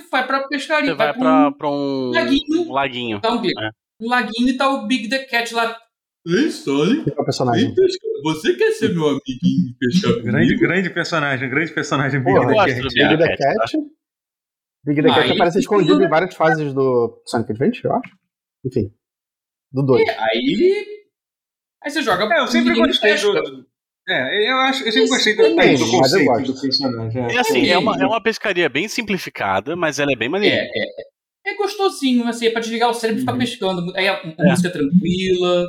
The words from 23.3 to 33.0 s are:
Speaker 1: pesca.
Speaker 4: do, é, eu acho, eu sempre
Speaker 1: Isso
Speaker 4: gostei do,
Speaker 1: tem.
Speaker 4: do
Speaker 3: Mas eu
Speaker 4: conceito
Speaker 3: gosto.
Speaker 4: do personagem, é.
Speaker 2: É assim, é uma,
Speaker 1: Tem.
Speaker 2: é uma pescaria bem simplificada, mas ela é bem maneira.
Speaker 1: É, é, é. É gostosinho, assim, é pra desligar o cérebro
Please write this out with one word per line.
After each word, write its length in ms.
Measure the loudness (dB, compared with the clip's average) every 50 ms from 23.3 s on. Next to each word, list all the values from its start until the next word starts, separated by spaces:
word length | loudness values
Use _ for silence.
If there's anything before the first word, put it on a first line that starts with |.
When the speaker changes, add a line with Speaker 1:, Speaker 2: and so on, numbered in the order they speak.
| 0
Speaker 1:
pesca. 180 | 0 -2 -4
Speaker 4:
do, 140 | -8 -14 -20 _ _ _ _ _ _ _ _ -4
é, 420 | -2 -2 -2 -2 -2 0 0 0
eu 60 | 0 0
acho, 220 | 0 0 0 -2 -2
eu 80 | 0
sempre 120 | 2 2 4
Speaker 1:
Isso 100 | 4 2
Speaker 4:
gostei 220 | 2 2 2 2
do, 80 | 4 4
Speaker 1:
tem. 60 | 4
Speaker 4:
do 40 | 4
Speaker 3:
Mas 240 | 6 6 6 6 4
eu 60 | 2 2
Speaker 4:
conceito 340 | 2 4 4 4 4 4 4
Speaker 3:
gosto. 280 | 4 2 2 0 -2 -4
Speaker 4:
do 80 | -4
personagem, 600 | -4 -2 -2 -2 -2 -2 -4 -4 -6 -6 -4 -4 -2
é. 120 | -2 0
Speaker 2:
É 40 | 0
assim, 280 | 0 0 2 2 2 2
é 80 | 2 2
uma, 160 | 2 0 0
Speaker 1:
Tem. 100 | 0 0
Speaker 2:
é 40 | 0
uma 140 | 0 0 -2
pescaria 440 | -2 -4 -2 -2 -2 0 0 0 0
bem 180 | 0 -2 -4 -4
simplificada, 880 | -4 -6 -4 -4 -4 -4 -6 -8 -8 -4 -2 0 0 -2 -2 -4 -4
mas 240 | -2 -2 -2 -2 0
ela 120 | 0 0
é 40 | 0
bem 140 | 0 -2 -2
maneira. 260 | -2 0 2 2 2
Speaker 1:
É, 40 | 0 -2
é, 180 | -4 -4 -6 -6
é. 280 | -8 -8 -14 -18 -18 _ _ _ _ _ _ -10
É 120 | -8 -6
gostosinho, 720 | -4 -4 -4 -2 0 -2 -2 -2 0 0 2 2 2 0 0
assim, 180 | -2 -2 -2
é 60 | 0
pra 100 | 0 -2
desligar 260 | -4 -4 -2 0 0 0
o 60 | 0
cérebro 240 | 0